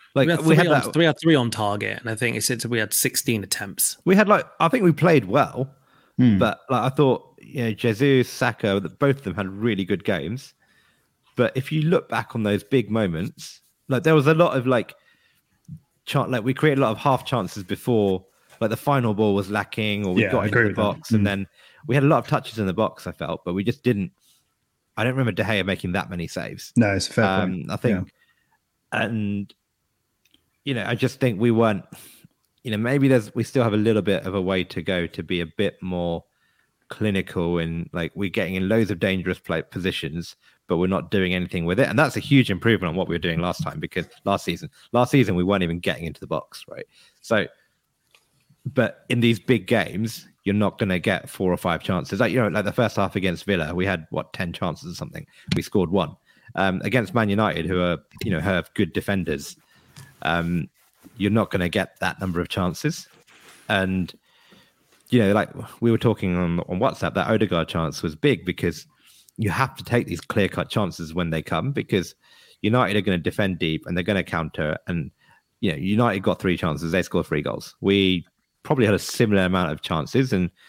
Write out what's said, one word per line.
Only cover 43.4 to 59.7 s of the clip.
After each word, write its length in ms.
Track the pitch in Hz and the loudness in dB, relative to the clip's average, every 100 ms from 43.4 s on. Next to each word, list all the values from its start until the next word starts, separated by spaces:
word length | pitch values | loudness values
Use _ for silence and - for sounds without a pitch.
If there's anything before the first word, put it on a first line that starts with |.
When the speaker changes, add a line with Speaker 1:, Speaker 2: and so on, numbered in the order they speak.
| 87 - | -2 -4
Speaker 1:
time, 160 | 90 80 | -6 -8
because 280 | 85 90 82 - 98 | -8 -6 -8 -8 -2
last 180 | 98 | -2
season, 260 | - 85 78 - _ | -2 -6 -10 -18 _
last 200 | 120 123 | 0 4
season, 240 | 143 104 90 | 4 4 2
we 80 | |
weren't 200 | 90 98 | 2 2
even 160 | 85 85 | 0 -2
getting 260 | 92 71 82 | -4 -4 -8
into 140 | - | -10
the 80 | 65 | -6
box, 380 | 78 - - - | -6 -8 -18 -18
right? 180 | - - _ _ _ | -16 -16 _ _ _
So, 260 | - 110 - - _ _ _ _ _ _ _ _ _ _ - | -2 0 0 -8 _ _ _ _ _ _ _ _ _ _ -4
but 400 | 131 113 - - | -2 -2 -4 -4
in 100 | 120 | 2
these 200 | 117 107 | 4 2
big 280 | - 117 92 | 2 0 2
games, 600 | 113 80 87 113 - - _ | 0 0 -4 -6 -8 -18 _
you're 120 | 98 104 | -2 0
not 220 | 98 - | 0 0
gonna 220 | 101 90 | -2 0
get 300 | 110 92 - | 0 -2 -4
four 220 | - 95 | -2 0
or 60 | 87 | 0
five 240 | 90 80 | 0 -2
chances. 360 | - 90 - 101 | -2 -4 -4 -2
Like, 120 | 113 | 0
you 100 | 123 | 2
know, 60 | 107 | 0
like, 180 | 107 101 | 0 -2
the 60 | |
first 240 | - 110 - | 0 0 0
half 200 | 95 101 | -2 -2
against 300 | 92 82 - | -2 -2 -2
Villa, 280 | 90 78 | -2 -2
we 120 | 87 95 | -2 -2
had, 220 | 90 78 | -4 -6
what, 240 | 78 - | -8 -8
ten 180 | - 90 | -8 -8
chances 400 | - 90 76 87 | -6 -6 -6 -12
or 40 | - | -12
something. 300 | 87 82 - - - - | -12 -12 -16 -18 -10 -8
We 60 | |
scored 300 | - 104 82 | -2 -2 0
one. 240 | 95 78 - _ _ - - | 0 -2 -8 _ _ -8 -2
Um, 260 | 95 95 | 0 0
against 300 | 101 123 98 | 0 0 0
Man 160 | 120 104 | 0 2
United, 380 | 101 107 85 82 | 2 0 0 -2
who 120 | 90 | 0
are, 200 | 90 80 - - | 0 -2 -8 -12
you 80 | - | -4
know, 80 | 82 | -2
have 340 | 92 90 - | 0 -2 -2
good 180 | - 87 | -2 -2
defenders, 640 | 101 - 98 80 71 - - _ | -2 -2 -2 -2 -6 -8 -18 _